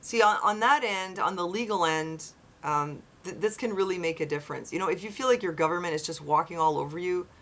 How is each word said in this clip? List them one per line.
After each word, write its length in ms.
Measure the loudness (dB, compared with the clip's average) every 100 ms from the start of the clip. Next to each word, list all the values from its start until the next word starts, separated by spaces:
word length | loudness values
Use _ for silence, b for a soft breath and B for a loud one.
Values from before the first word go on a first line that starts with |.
See, 220 | -4 4
on, 160 | 6 6
on 180 | 2 4
that 220 | 4 4
end, 360 | 2 -2 -4 -2
on 180 | -2 0
the 100 | -2
legal 380 | -2 -2 2
end, 400 | 2 2 -2 -8 -12 -18 -20 -12
um, 400 | -2 -2 -2 -6 -16 -16
th-, 140 | -14 -4
this 200 | -4 -2
can 160 | -4
really 240 | 0 0 0
make 220 | -2 -2
a 60 | -2
difference. 460 | -4 -6 -10 -6
You 60 | -4
know, 100 | -2
if 160 | -2
you 60 | -6
feel 160 | -2 2
like 160 | 2
your 100 | 2
government 400 | 0 0 0 -2
is 100 | -4
just 200 | -4 -10
walking 360 | 0 2 2 2
all 200 | 2 2
over 200 | -4 -4
you, 280 | -2 -2 -4 b